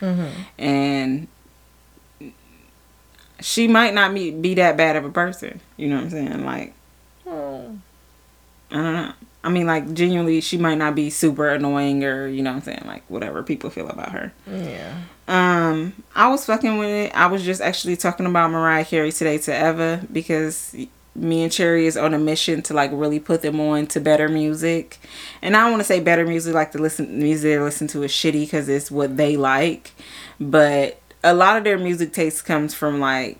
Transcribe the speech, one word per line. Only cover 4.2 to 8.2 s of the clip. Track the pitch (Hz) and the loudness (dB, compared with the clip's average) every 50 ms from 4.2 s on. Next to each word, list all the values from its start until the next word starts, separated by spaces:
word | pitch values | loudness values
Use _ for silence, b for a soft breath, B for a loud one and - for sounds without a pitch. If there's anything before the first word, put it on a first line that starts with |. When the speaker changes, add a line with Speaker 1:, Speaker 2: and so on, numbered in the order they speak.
| 180 156 | -4 -4
Speaker 2:
be | 151 160 165 180 185 | -4 -2 -2 0 2
that | 185 180 170 151 | 4 4 4 4
bad | 147 160 160 156 | 4 2 2 2
of | 156 139 | 0 -4
a | 156 | -2
person, | 170 175 175 185 180 - - - - - - _ _ | -2 -2 -2 -2 -4 -10 -12 -14 -14 -16 -20 _ _
you | - 151 147 | -6 -4 -2
know | 143 | -2
what | 131 - | -2 -4
I'm | 170 | -6
saying? | 170 156 139 - 78 147 135 | -6 -6 -6 -6 -6 -6 -6
Like, | 131 123 131 - - - _ _ _ _ _ _ _ _ _ _ | -6 -6 -8 -10 -12 -16 _ _ _ _ _ _ _ _ _ _
Speaker 1:
Oh. | 370 339 302 285 277 269 254 247 233 220 196 185 _ _ _ _ _ _ _ | -12 -10 -10 -8 -10 -10 -12 -14 -14 -16 -18 -18 _ _ _ _ _ _ _